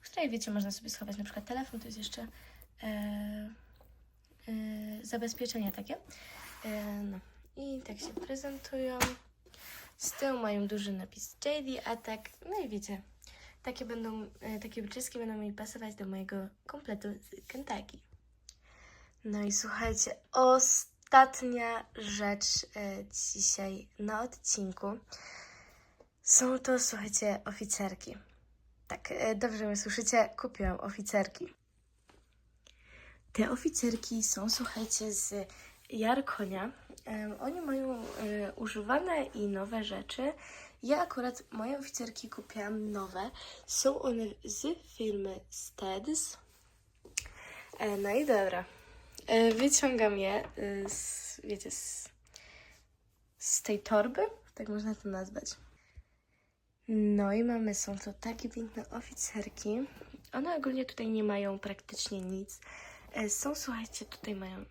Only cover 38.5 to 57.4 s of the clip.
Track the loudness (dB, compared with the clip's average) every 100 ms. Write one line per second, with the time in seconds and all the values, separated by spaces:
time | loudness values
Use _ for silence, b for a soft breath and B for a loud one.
38.5 | -4 -4 -4 2 2 4 0 0 -2 0
39.5 | 0 -2 -2 -2 -6 -6 -2 -2 -2 B
40.5 | B B B 2 2 2 0 -2 -4 -10
41.5 | -6 -4 -4 -6 -6 -6 -8 -12 -12 -10
42.5 | -6 -4 -2 -2 -4 -4 -4 -6 B B
43.5 | B B 4 6 6 0 0 -2 -6 -8
44.5 | -4 -2 -4 -8 -4 0 0 -2 -6 -12
45.5 | -12 -12 -6 -4 -2 0 0 0 -6 -16
46.5 | -20 -20 _ _ _ -8 -8 B B B
47.5 | B B -2 0 2 4 4 8 8 8
48.5 | 2 -4 B B B B -14 4 8 10
49.5 | 8 8 8 6 6 6 6 2 0 -2
50.5 | -6 -4 -2 -4 -4 -6 -6 -8 -10 -6
51.5 | -6 -6 -8 -6 -8 -10 -18 -20 B B
52.5 | B B B B _ _ _ _ _ 0
53.5 | 2 2 0 6 6 6 4 2 0 -18
54.5 | -10 -4 -2 -2 -2 -4 -4 -4 -6 -8
55.5 | -10 -16 b b b b b b b b
56.5 | b _ _ 0 4 6 6 6 4